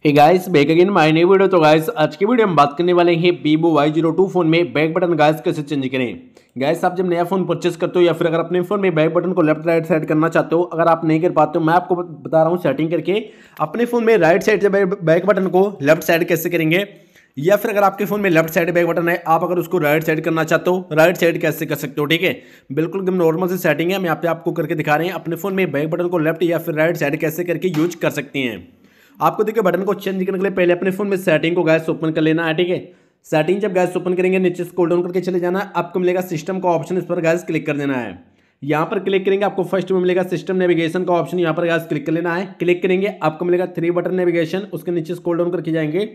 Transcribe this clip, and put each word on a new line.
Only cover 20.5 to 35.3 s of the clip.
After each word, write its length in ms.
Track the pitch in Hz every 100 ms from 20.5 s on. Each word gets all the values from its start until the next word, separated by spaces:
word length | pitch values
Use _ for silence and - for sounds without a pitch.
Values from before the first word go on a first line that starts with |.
| 165 180
हो, 180 | 185 180
राइट 240 | 151 165 -
साइड 240 | 170 165
कैसे 240 | 165 151 156
कर 100 | 147
सकते 240 | 147 151
हो। 60 | 147
ठीक 160 | 165
है, 120 | 170 123 - - _
बिल्कुल 280 | 139 160 190
एकदम 160 | 185 185
नॉर्मल 300 | 165 160 185
सी 100 | 185
सेटिंग 320 | 175 143 170
है, 60 | 190
हम 80 | 175
यहाँ 120 | 156
पे 100 | 170
आपको 220 | 165 175
करके 220 | 165 156 165
दिखा 200 | 151 151
रहे 120 | 170
हैं। 60 | 170
अपने 200 | 165 165
फोन 180 | 196
में 180 | 190 180
बैक 180 | 139 160
बटन 160 | 170 175
को 100 | 175
लेफ्ट 240 | 156 160
या 140 | 170 165
फिर 160 | 160 151
राइट 220 | 160 160
साइड 220 | 143 156
कैसे 240 | 160 160
करके 240 | 175 160 185
यूज़ 280 | 151 170 -
कर 120 | 156
सकते 280 | 139 - 143
हैं। 260 | 127 98 87 _ _ _ _ _
आपको 240 | 156 165
देखिए, 200 | 214 226
बटन 180 | 185 175
को 100 | 190
चेंज 220 | 190 190 190
करने 200 | 190 190
के 60 |
लिए 80 | 196
पहले 220 | 190 175
अपने 180 | 175 -
फोन 160 | 190 202
में 80 | 190
सेटिंग 380 | 185 156 165 175
को 80 |
गाइस 260 | 160 160 160
ओपन 220 | 147 160
कर 100 | 160
लेना 240 | 156 160 165
है। 80 | 160
ठीक 140 | 180
है, 80 | 165 - _ _ _ -
सेटिंग 340 | 156 156 196
जब 120 | 202
गाइस 240 | 180 180 180
ओपन 160 | 180
करेंगे, 260 | 180 185 190
नीचे 240 | 185 175
स्क्रॉल 260 | 175 - 165
डाउन 120 | 175
करके 180 | 180 185
चले 180 | 185